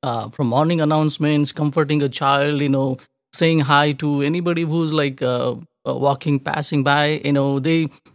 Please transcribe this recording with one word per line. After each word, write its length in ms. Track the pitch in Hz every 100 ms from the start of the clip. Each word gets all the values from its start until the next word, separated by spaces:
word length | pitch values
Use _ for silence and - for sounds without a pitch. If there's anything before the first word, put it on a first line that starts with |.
uh, 260 | 135 117 104
from 180 | - 131
morning 320 | 123 156 170
announcements, 720 | 151 156 156 - 151 151 143
comforting 500 | - 151 151 147 151
a 60 | 143
child, 520 | 127 139 139 143 147
you 80 | 143
know, 280 | 135 135 131 - _ _
saying 280 | - 165 160
hi 320 | 139 147 147
to 300 | 139 151 143
anybody 400 | 139 170 175 170
who's, 300 | 165 165 160
like, 300 | 156 143 131
uh, 320 | 127 123 127 120 - _ -
uh, 60 |
walking, 460 | 127 139 139 - 139
passing 420 | 143 151 143 147
by, 380 | 139 143 147 151
you 80 | 143
know, 280 | 143 139 139
they, 260 | 139 165 156 - _